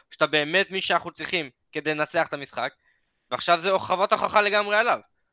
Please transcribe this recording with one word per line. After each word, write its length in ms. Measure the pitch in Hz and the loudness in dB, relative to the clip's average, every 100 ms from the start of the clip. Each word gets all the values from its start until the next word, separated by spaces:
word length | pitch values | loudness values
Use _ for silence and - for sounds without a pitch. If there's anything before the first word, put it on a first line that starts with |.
| _ | _
שאתה 160 | - 151 | -2 0
באמת 440 | 151 147 180 190 | 2 2 0 0
מי 100 | 190 | -2
שאנחנו 300 | - 175 175 | 0 -2 -2
צריכים 400 | - - 180 139 _ _ | -10 -6 -6 -6 _ _
כדי 220 | 156 147 | -6 -4
לנצח 320 | 151 151 170 156 | -2 0 0 -2
את 60 | |
המשחק", 400 | 143 139 - 127 - _ _ _ _ - | -4 -8 -6 -6 -8 _ _ _ _ -8
ועכשיו 300 | 123 - 170 | -2 2 2
זה 100 | 180 190 | 2 0
חובת 340 | - 180 202 | 0 0 2
ההוכחה 300 | 214 208 214 | 2 2 2
לגמרי 340 | 208 208 208 208 | 2 2 2 0
עליו. 220 | 233 127 - _ _ | 2 -2 -6 _ _